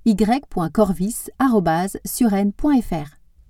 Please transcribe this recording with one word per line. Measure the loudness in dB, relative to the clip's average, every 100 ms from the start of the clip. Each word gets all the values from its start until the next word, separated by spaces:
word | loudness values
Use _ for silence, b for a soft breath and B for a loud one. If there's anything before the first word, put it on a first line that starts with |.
| 0
y | 2 2 0 -2
point | -6 -2
corvis | 2 2 2 -4 -6 -10 -2
arobase | 2 2 2 0 -2 -6 -10
suresnes | -2 0 2 0
point | 0 2 2
F | 0
R. | -6 -8 -16 _ _